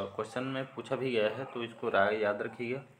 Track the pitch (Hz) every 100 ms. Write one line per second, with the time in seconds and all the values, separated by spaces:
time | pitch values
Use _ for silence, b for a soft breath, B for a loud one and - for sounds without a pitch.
0 | 98 - 110 123 131 131 135 - 113 127
1 | 131 113 107 113 135 123 117 - 117 104
2 | 101 110 104 104 113 - 120 131 - -